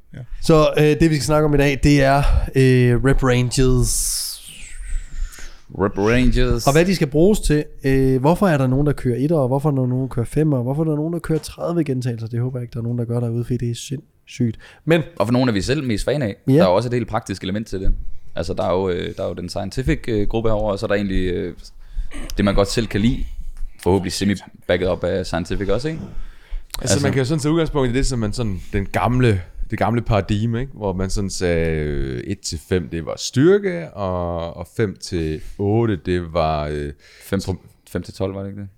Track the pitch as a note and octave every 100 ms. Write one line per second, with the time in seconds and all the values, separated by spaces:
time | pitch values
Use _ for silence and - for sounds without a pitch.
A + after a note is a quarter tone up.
0 | - - B2+ - - D#3+ D3 D3 D3+ D3+
1 | E3 D3+ B2+ D3+ D#3 C#3+ C#3+ C3+ D3 C#3+
2 | C3+ C#3 C#3 - - C3 C3 B2+ B2 A#2+
3 | C3 C3+ C3 B2 B2 B2 B2+ B2+ A2+ -
4 | - - - - - - - - - -
5 | - - - - - - - - G2+ F#2+
6 | G#2 B2 B2 B2+ B2 A#2+ C#3 D3+ F3+ F#3
7 | D3+ D3 F#3 G#3 - D3+ D3+ - C3+ C3+
8 | C3+ C3 C3+ F3 G3+ D3 C3 C3 D3 C3
9 | B2+ A#2 D3 E3 B2 C3+ D3+ C3+ B2+ B2+
10 | C3 B2+ A2 C#3+ D#3 C3 A#2+ C#3+ D#3+ D3
11 | D#3+ E3+ - D#3+ - - D#3 E3+ C#3+ B2+
12 | B2 A2+ A2+ A#2 B2+ B2+ A#2 A#2 A#2 A#2+
13 | A2+ A#2+ A#2+ A#2+ A#2+ B2 A#2+ A#2+ - C3+
14 | - _ - - A#2+ - - - D3+ E3+
15 | B2+ - G#2 B2 B2+ G2+ F#2 D3 C3 G2+
16 | - C#3+ A2 - - C#3 F#2 F#2+ B2 B2
17 | A2 A2 - F#2 F#2+ G#2 A2+ F#2+ F#2+ -
18 | - - - - F2 F2+ F#2+ F2+ F#2+ F2
19 | F2 - F#2+ F2+ F2+ - F#2+ - C3 C#3+
20 | - G#2+ G#2 A2+ A2 G#2+ G#2+ G2 G#2+ G2+
21 | G2+ F#2+ F#2 F2 F2+ - - - - -
22 | - - - - G2+ G2 G2+ - G#2+ G#2
23 | A2+ D3 - - - - - - F2 F#2+
24 | F2+ - G2 F#2+ - - - F2+ F#2 E2+
25 | F2 F2+ F2+ E2+ F2+ F#2 G2 G#2 D3 D#3+
26 | G3 - - - - - - - - -
27 | C#3+ B2+ B2 D#3+ C#3+ E3 D#3 D3 B2+ B2+
28 | C3 B2 G#2+ G#2 G#2 F2+ - G#2 G2 -
29 | G2 B2+ B2 G2 - - - G#2 G2 A#2
30 | G#2 G#2+ F#2+ G#2 A#2 A#2 C3+ - G2+ F2+
31 | F#2+ G#2+ G2 - F2+ E2 E2 D#2 D2+ C#2+
32 | C2+ B1 - G2+ - E2 - F2+ D2 E2
33 | B1 - - B2 D#3+ G3+ G3 E3+ E3 -
34 | F#2+ F2+ F2 E2+ E2+ - F2 - G#2+ F#2
35 | - F2 D#2 D#2 - - G2+ A2 A#2 F#2
36 | - F2+ E2+ E2 D#2 D#2 D2+ D2 C#2+ -
37 | - - - F#2+ F#2+ F#2 - _ _ -
38 | - - G2 G2 G2 G2+ G2